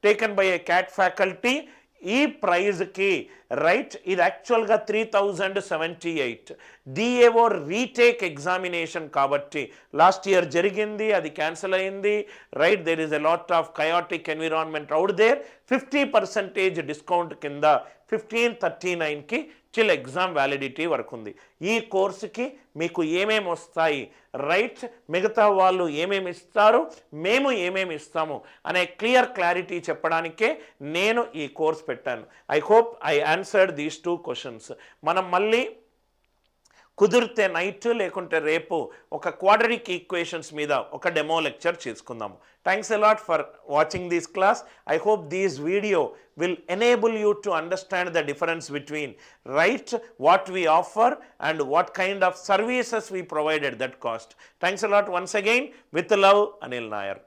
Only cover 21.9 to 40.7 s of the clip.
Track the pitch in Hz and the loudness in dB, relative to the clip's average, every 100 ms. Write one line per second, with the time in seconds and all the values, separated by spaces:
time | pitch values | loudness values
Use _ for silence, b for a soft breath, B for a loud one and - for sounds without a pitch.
21.9 | 190 196 - 208 - 254 B B 147 165 | 0 0 -2 -12 -8 -8 B B -6 -6
22.9 | 170 160 170 202 220 196 165 - - 160 | -2 -2 0 0 0 -2 -8 -8 -2 0
23.9 | 147 117 b b 127 143 175 233 - 240 | 0 -6 b b -8 -2 0 0 -4 -16
24.9 | B _ 165 208 220 208 196 185 185 175 | B _ -2 0 4 4 6 4 4 0
25.9 | 147 175 196 185 170 - 220 214 233 320 | -2 -2 -2 -4 -10 -6 4 6 6 2
26.9 | B B 151 175 247 277 240 180 190 190 | B B -6 0 2 2 0 -2 -2 -4
27.9 | 151 147 165 156 135 B B - 175 180 | -6 -6 -4 -4 -6 B B -4 0 -2
28.9 | - 226 254 247 220 175 175 175 175 170 | -2 2 4 4 0 0 0 -2 -8 -6
29.9 | 156 160 165 165 160 220 311 B B 143 | -4 -2 -2 -2 -2 -2 -2 B B -6
30.9 | 165 202 233 233 165 147 - 156 156 - | -2 0 0 -2 -6 -10 -2 -2 -2 -6
31.9 | 123 - 117 - b b 147 151 220 233 | -8 -6 -8 -10 b b -2 6 4 4
32.9 | - 151 147 151 165 190 208 190 151 147 | -2 0 0 2 0 0 2 2 2 -6
33.9 | 147 175 175 170 123 135 113 - 123 B | -6 -6 -6 -6 -8 -10 -14 -16 -18 B
34.9 | B 151 180 180 180 208 226 262 - _ | B -2 0 0 0 2 2 0 -10 _
35.9 | _ _ _ _ _ _ _ _ b b | _ _ _ _ _ _ _ _ b b
36.9 | - 202 240 233 226 196 170 185 208 233 | 2 4 4 2 0 0 0 -4 -4 -4
37.9 | 233 190 196 175 160 156 160 160 165 123 | -2 -2 -6 -2 -2 0 -2 -2 -6 -6
38.9 | B B 151 175 170 185 220 226 233 233 | B B -8 -6 0 4 4 4 0 -4
39.9 | 180 - 180 170 170 156 151 147 | -8 -6 -6 -6 -8 -12 -8 -2